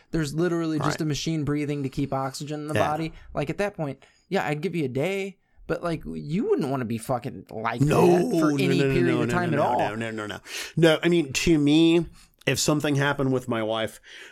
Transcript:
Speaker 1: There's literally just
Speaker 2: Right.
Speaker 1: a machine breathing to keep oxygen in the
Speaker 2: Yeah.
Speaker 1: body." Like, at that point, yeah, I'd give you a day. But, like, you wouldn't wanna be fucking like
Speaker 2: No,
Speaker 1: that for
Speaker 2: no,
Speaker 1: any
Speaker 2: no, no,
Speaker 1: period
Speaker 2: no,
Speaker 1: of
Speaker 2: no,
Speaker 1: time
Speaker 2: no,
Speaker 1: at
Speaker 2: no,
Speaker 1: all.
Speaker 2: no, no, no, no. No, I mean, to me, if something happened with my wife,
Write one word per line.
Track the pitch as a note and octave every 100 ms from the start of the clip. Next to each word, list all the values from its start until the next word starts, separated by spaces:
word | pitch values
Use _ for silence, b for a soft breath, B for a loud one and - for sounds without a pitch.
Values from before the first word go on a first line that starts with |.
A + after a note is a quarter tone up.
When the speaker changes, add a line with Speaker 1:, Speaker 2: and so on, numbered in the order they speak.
| b
Speaker 1:
There's | E3 D3+
literally | D3 F3 E3+ E3 D#3
just | -
Speaker 2:
Right. | -
Speaker 1:
a |
machine | D#3 C#3+ - D#3+
breathing | C#3 D3 C#3+ D3
to | C3+
keep | C#3 C#3
oxygen | C3+ C3+ C3 C#3+ D3+
in | D3+
the |
Speaker 2:
Yeah. | D3+ D3
Speaker 1:
body." | D3+ D#3+ D#3+ B
Like, | - D3
at | D#3
that | G3+ G3+
point, | D3 C3+ b b -
yeah, | F#3 -
I'd | D3+
give | F3 E3
you |
a | C#3
day. | A#2+ D#3+ G3 G3 F#3+ _ - -
But, | D#3+
like, | E3+ E3
you | D3+ - D3 E3+ G4
wouldn't | F#4+ D3+
wanna | C3+
be | A#2 A2+
fucking | - B2 B2 F#2+ -
like | - A2+ A#2+
Speaker 2:
No, | C#3+ - F3
Speaker 1:
that | F3 F3 E3+
for | D#3
Speaker 2:
no, | C#3+
Speaker 1:
any | C#3 C#3
Speaker 2:
no, | C#3
no, |
Speaker 1:
period | C3+ C3
Speaker 2:
no, | B2
Speaker 1:
of | A#2+
Speaker 2:
no, |
Speaker 1:
time | A#2+ -
Speaker 2:
no, | D3
Speaker 1:
at |
Speaker 2:
no, |
Speaker 1:
all. | F3+ -
Speaker 2:
no, | G2+
no, | G#2+ A#2
no, | A2 G#2
no. | F#2 B B B -
No, | E3 D#3
I | E3+
mean, | F3 C#3+
to | B2+ - D#3+
me, | C#3+ D3+ E3 E3+ E3 b b _ -
if | C3+
something | - D3+ D3 C#3
happened | C#3+ C#3+ C3+
with | C3 B2+
my | A#2
wife, | G#2+ A2 A2 - B B B